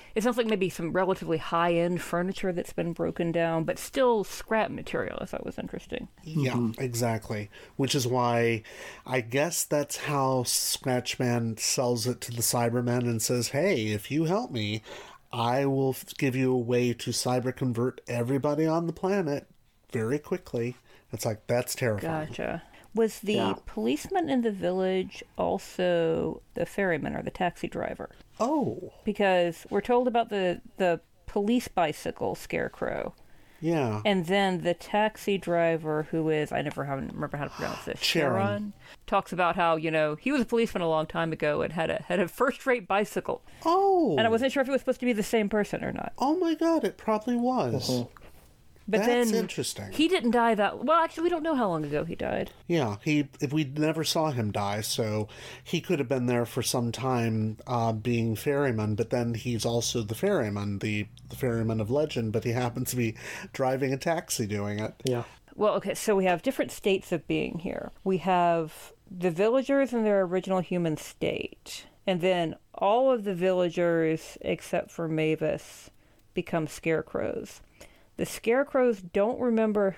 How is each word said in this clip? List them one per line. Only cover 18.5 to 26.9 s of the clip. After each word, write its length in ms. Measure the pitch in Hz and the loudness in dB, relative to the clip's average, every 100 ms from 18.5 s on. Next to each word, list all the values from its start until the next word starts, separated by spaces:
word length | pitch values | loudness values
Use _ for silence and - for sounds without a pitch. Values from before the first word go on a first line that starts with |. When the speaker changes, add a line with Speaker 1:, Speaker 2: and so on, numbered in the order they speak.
| 147 160 | 2 2
Speaker 2:
on 220 | 165 170 | 2 0
the 60 | |
planet 520 | 165 185 202 160 143 - _ _ _ _ | -2 0 0 0 -2 -6 _ _ _ _
very 260 | 123 110 147 | -4 0 -2
quickly." 600 | - 180 - 120 120 - - - _ | -2 -8 -4 -4 -4 -6 -16 -20 _
It's 140 | 117 123 | -4 -4
like, 180 | 107 - | -4 0
that's 300 | 120 - - | 0 0 -2
terrifying. 540 | 120 104 160 160 156 | 0 0 -2 -4 -4
Speaker 1:
Gotcha. 340 | - - 170 - - - 220 | -6 -4 -6 -10 -20 -4 0
Was 240 | 220 - | 0 0
the 120 | 196 | 0
Speaker 3:
Yeah. 200 | 208 196 185 - | 0 0 -2 -8
Speaker 1:
policeman 640 | - 220 294 - 381 311 | -4 -2 -2 -2 0 2
in 120 | 262 | 2
the 100 | 233 | 0
village 720 | 190 175 185 185 190 190 - - - | 0 0 2 2 0 -2 -8 -10 -4
also 1080 | 175 190 - - 180 170 165 165 165 - - | -2 -2 -4 -2 2 4 2 2 -2 -6 -8
the 120 | - 170 | -6 -4
ferryman 500 | - 196 | 0 0